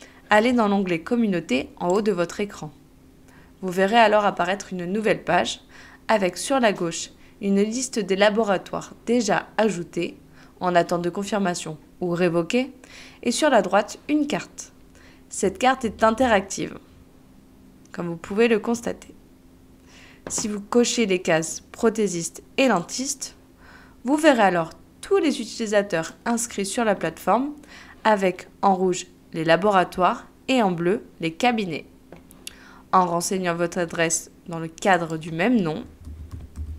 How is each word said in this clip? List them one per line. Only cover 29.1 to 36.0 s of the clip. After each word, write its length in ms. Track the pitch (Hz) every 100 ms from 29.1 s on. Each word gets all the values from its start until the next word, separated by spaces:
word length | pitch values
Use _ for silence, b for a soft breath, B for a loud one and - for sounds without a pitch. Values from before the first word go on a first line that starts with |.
| - -
les 120 | 160
laboratoires 840 | 160 165 208 190 175 - 180 247 - - -
et 140 | 262
en 100 | 196
bleu 320 | 170 170 226 - -
les 120 | 165
cabinets. 540 | 165 247 220 185 143 - - - - - B B B B B -
En 140 | 185 175
renseignant 480 | 170 175 190 180
votre 240 | 170 170 185
adresse 520 | 170 170 165 - - - -
dans 100 | 165
le 100 | 160
cadre 480 | - 202 175 160 160
du 140 | 165
même 300 | 165 214 240
nom, 240 | 165 196 - -